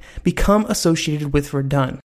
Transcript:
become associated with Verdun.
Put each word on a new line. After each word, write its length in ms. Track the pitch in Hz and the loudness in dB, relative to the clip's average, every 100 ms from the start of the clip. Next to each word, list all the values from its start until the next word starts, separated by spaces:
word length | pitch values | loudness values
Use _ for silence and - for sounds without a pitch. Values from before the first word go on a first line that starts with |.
| - - | -16 -4
become 420 | 175 - - 208 214 | -4 0 4 4 2
associated 640 | 214 170 160 - 151 147 | 0 2 0 -2 -4 0
with 200 | 147 143 | -2 -2
Verdun. 500 | 139 135 139 131 - | -4 0 0 0 -4